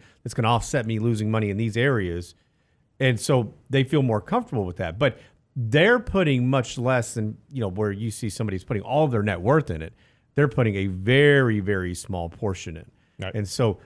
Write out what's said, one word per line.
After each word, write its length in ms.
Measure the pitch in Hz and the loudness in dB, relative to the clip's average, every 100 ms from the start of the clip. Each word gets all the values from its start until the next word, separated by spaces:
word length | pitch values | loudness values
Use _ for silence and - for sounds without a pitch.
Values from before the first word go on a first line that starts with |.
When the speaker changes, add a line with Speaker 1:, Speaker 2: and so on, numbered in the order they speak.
| _ _ | _ _
Speaker 1:
that's 100 | 120 | -8
gonna 140 | - 113 | -2 2
offset 360 | 120 - 139 | 2 0 -2
me 140 | 113 110 | -2 -2
losing 320 | 117 107 107 | 0 0 0
money 180 | 110 104 | 0 0
in 60 | 98 | 0
these 200 | 113 110 | -2 0
areas. 580 | 139 120 90 85 87 _ _ _ _ _ _ _ | 2 2 -2 -4 -8 _ _ _ _ _ _ _
And 200 | 131 113 | 0 2
so 340 | - 131 107 - _ | 2 2 0 -8 _
they 140 | 135 | 0
feel 180 | 127 151 | 2 2
more 180 | 131 107 | 2 0
comfortable 440 | - 233 233 123 90 | 0 -4 -2 -4 -4
with 100 | 87 | -4
that. 200 | 85 92 | -6 0
But 200 | 139 - - _ _ 135 | -2 -2 -16 _ _ -8
they're 420 | 113 147 196 240 | 0 4 6 4
putting 500 | 240 196 160 127 127 | 2 0 2 2 2
much 300 | 135 120 - | 0 -2 -4
less 360 | 120 127 113 | 0 0 -2
than, 220 | 117 107 107 _ | -4 -6 -8 _
you 100 | 135 | -6
know, 80 | 101 | -4
where 220 | 92 107 | -2 -2
you 180 | 101 113 | -2 -6
see 180 | - 110 | -6 -8
somebody's 340 | - - 95 | -4 -4 -6
putting 180 | - 104 | -4 -6
all 220 | 98 143 | -2 0
of 60 | 151 | 2
their 120 | 113 | 2
net 180 | 104 87 | 0 0
worth 300 | 98 156 - | 2 2 0
in 120 | 80 | -6
it. 100 | 80 - _ _ _ | -10 -14 _ _ _
They're 140 | - 147 | 0 2
putting 280 | - 117 98 | 2 2 2
a 100 | 98 | -2
very, 720 | 92 101 135 147 143 123 107 | -2 2 6 6 6 4 0
very 340 | 95 98 90 | 0 -2 -2
small 340 | 87 - 90 85 | -6 -8 -6 -8
portion 480 | - 107 90 90 80 | -6 -6 -6 -10 -14
in. 80 | - _ _ - | -18 _ _ -12
Speaker 2:
Right. 160 | 95 | -8
Speaker 1:
And 120 | 107 101 | -6 -6
so 300 | - 113 92 | 0 0 0